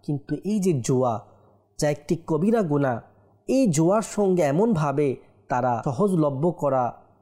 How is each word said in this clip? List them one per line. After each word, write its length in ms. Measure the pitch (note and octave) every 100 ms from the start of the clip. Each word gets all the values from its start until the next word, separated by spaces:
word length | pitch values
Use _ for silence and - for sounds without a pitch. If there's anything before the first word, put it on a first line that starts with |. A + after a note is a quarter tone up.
কিন্তু 340 | - D3 - D3
এই 160 | F#3 G#3+
যে 120 | F#3
জুয়া, 480 | C#3+ A2+ B2+ B2 A2 - - _ _ _ -
যা 120 | D3+
একটি 260 | D3 - E3+ -
কবিরা 360 | D#3 G3 A#3
গুনাহ, 380 | F3+ D3 C#3 A2+ - _ _ _ -
এই 200 | C4 B3+
জুয়ার 360 | D3+ E3 G#3+
সঙ্গে 400 | - - G3 F3+
এমনভাবে 760 | D3 D3 A3+ F3 D3+ C#3 D3 A#2 - _ _
তারা 340 | B2+ B2 A#2
সহজলভ্য 680 | D3 B2 G3+ F3+ D3 C3 E3+
করা 580 | E3 C#3+ C3 A#2+ - - _